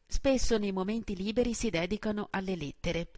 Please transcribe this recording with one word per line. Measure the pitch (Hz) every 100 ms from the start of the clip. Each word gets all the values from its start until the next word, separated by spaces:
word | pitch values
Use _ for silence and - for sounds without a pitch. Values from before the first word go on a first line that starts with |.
| -
Spesso | - 277 262 - 220
nei | 202
momenti | 190 185 226 214 185
liberi | 196 220 240
si | 220 233
dedicano | 165 180 208 220 208 -
alle | 190 190 180
lettere. | 139 - 170 165 170